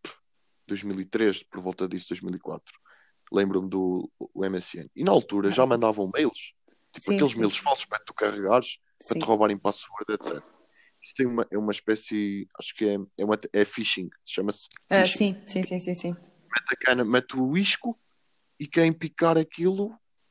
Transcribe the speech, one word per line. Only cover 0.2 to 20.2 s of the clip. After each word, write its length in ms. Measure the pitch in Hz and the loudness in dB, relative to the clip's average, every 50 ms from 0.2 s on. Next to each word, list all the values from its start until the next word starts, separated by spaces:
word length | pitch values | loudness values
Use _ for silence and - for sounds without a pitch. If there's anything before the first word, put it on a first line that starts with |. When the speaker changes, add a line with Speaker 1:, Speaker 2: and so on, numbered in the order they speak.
| _ _ _ _ _ _ _ _ _ | _ _ _ _ _ _ _ _ _
Speaker 1:
dois 160 | - 101 95 101 | -8 -8 -8 -6
mil 160 | 101 95 95 | -6 -6 -6
e 60 | 92 | -6
três, 360 | 95 - 110 113 101 92 - - | -4 0 2 4 2 2 0 -8
por 180 | _ - 92 | _ -14 -8
volta 260 | 90 92 87 - 95 | -8 -8 -4 -4 -6
disso, 220 | 90 95 90 - - | -6 -4 -8 -8 -8
dois 120 | 92 - | -8 -8
mil 140 | 92 90 90 | -6 -8 -8
e 40 | 90 | -8
quatro. 340 | - 90 80 80 - - - _ _ _ - _ _ _ _ _ _ _ | -8 -10 -12 -12 -14 -20 -20 _ _ _ -20 _ _ _ _ _ _ _
Lembro-me 360 | - 98 98 98 95 92 95 92 | 0 0 2 2 0 -2 -2 -2
do 420 | 95 95 92 90 92 90 82 - _ _ | -2 -2 0 0 0 -2 -4 -8 _ _
o 260 | - - _ - 95 | -16 -12 _ -6 -4
M 120 | 95 95 | -4 -4
S 200 | 90 - - - | -4 -6 -8 -12
N. 120 | - 76 - _ | -12 -14 -14 _
E 80 | - 160 | -2 2
na 80 | 196 | 4
altura 380 | 196 143 - - 101 101 98 101 | 4 4 4 2 -2 0 0 2
já 140 | - 131 131 | 4 4 4
Speaker 2:
Ah. 40 | |
Speaker 1:
mandavam 420 | 131 120 117 113 110 104 104 98 92 - | 4 4 4 2 2 2 0 -2 -2 0
mails. 400 | 139 156 117 - - - - - _ _ _ _ _ _ _ - | 0 0 0 0 -4 -14 -16 -18 _ _ _ _ _ _ _ -10
Tipo, 180 | - - 196 | -6 -2 0
Speaker 2:
Sim, 40 | 202 | 2
Speaker 1:
aqueles 180 | 196 151 135 110 | 2 2 2 2
Speaker 2:
sim. 60 | 113 | 0
Speaker 1:
mails 180 | 110 101 - | 0 0 0
falsos 280 | - - 143 135 - - | 0 0 0 0 0 -2
para 140 | - 107 107 - | -6 -6 -8 -8
tu 100 | - - | -10 -4
carregares, 640 | - 107 104 101 101 98 95 113 123 - - - - _ _ _ _ - | -2 0 0 0 -2 2 4 4 4 4 0 -10 -14 _ _ _ _ -4
para 100 | - 110 | -2 -2
te 40 | 110 104 | 0 2
Speaker 2:
Sim. 40 | |
Speaker 1:
roubarem 300 | 113 110 104 107 104 101 | 2 4 4 4 2 2
password, 560 | 98 - 104 - - - - - 107 107 - 107 | 0 -2 -2 -2 -4 -10 -14 -12 -12 -6 -6 -6
et 100 | - - | -6 -6
cetera. 200 | - - 73 - _ _ _ _ _ _ _ _ _ _ _ - | -8 -10 -10 -12 _ _ _ _ _ _ _ _ _ _ _ -20
Isso 100 | - - | -12 -2
tem 100 | - 131 | 0 0
uma, 200 | 123 117 117 107 - | 0 0 -2 -2 -2
é 60 | 95 | -2
uma 140 | 107 107 107 | -2 -2 -2
espécie, 760 | 101 - - 110 107 107 - - 110 104 104 101 101 98 95 - - | -2 -2 0 -2 -2 -2 -2 -4 -2 -2 -2 -2 -4 -6 -8 -10 -14
acho 160 | - - - - | -14 -14 -14 -6
que 100 | - 110 | -2 0
é, 120 | - 101 98 95 - _ | 0 0 -2 -6 -10 _
é 80 | - 101 | -4 0
uma, 140 | 107 107 107 - - - | 0 0 0 -2 -2 2
é 100 | 104 104 | 2 2
phishing, 440 | - - - 107 - - 95 90 - - _ _ | 2 0 -4 -4 -4 -4 -4 -6 -10 -12 _ _
chama-se 420 | - - 92 98 104 - - - - - - _ _ | -8 -6 -4 -4 -4 -6 -6 -14 -18 -20 -20 _ _
Speaker 2:
Ah, 140 | 185 196 185 | 4 4 4
Speaker 1:
phishing. 320 | 185 - - 208 196 185 - - | 4 4 2 2 0 0 -4 -8
Speaker 2:
sim, 180 | - - 185 185 | -4 -4 -2 -2
sim, 160 | - 180 180 | -2 -4 -4
sim, 140 | 175 180 180 | -4 -4 -4
sim. 140 | 175 - 180 175 | -4 -4 -6 -6
Speaker 1:
Mete 600 | - - _ _ _ _ _ 117 120 - - 131 | -8 -12 _ _ _ _ _ -4 -4 -2 -2 -4
a 20 | |
cana, 280 | - - 127 127 123 120 | 0 2 2 4 4 4
mete 300 | 107 123 127 - - - | 4 4 2 2 2 -2
o 200 | 131 131 131 151 | -2 0 2 2
isco 420 | 185 202 - - - - 240 226 - _ _ _ _ _ _ _ _ _ _ _ - | 2 2 2 0 -2 -4 -8 -8 -8 _ _ _ _ _ _ _ _ _ _ _ -14
e 60 | 151 | -12
quem 240 | 147 - 170 165 165 160 | 0 2 4 4 4 2
picar 440 | 165 165 151 - - 175 165 160 | 0 -6 -10 -2 2 2 4 4
aquilo 560 | 160 160 - - 165 170 185 190 196 202 220 226 _ _ _ _ _ | 4 2 0 -4 0 0 2 2 0 -4 -6 -6 _ _ _ _ _